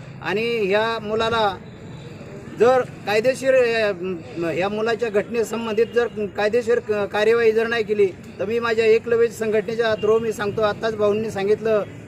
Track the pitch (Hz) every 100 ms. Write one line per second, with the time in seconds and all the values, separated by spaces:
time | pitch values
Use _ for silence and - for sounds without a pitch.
0 | - - 151 196 233 233 196 208 226 226
1 | 208 220 226 233 208 190 - - - -
2 | - - - - - - 226 254 240 -
3 | 185 214 233 262 262 262 240 226 208 180
4 | 185 175 - 160 170 151 196 208 226 226
5 | 233 202 175 233 208 226 226 214 233 226
6 | 226 202 208 214 208 233 226 240 - 208
7 | 175 202 214 233 226 220 226 233 208 208
8 | 196 170 - - 180 233 233 220 226 226
9 | 233 233 233 220 220 214 208 226 233 214
10 | 214 226 226 214 202 220 214 202 233 214
11 | 208 208 220 202 196 214 220 214 180 -